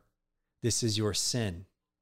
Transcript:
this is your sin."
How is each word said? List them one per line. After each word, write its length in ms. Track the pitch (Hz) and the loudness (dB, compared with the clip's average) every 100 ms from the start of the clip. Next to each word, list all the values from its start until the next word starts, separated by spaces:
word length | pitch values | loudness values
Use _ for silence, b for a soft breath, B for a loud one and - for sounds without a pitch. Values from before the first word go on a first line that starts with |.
| _ _ _ _ _ _ | _ _ _ _ _ _
this 220 | 120 - | -2 0
is 140 | 117 107 | 0 2
your 160 | 107 | 0
sin." 520 | - - 127 107 85 95 _ _ _ | 0 0 0 -2 -4 -12 _ _ _